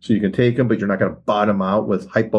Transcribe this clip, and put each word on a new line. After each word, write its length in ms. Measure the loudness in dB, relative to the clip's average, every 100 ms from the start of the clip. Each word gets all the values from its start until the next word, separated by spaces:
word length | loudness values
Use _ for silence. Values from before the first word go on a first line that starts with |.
So 120 | -2
you 80 | 0
can 120 | 0
take 240 | 2 2 2
them, 120 | 0
but 100 | 0
you're 100 | -2
not 100 | -2
gonna 140 | -2 -4
bottom 380 | -4 0 0 0
out 260 | 0 -2 0
with 200 | -4 -2 -2 0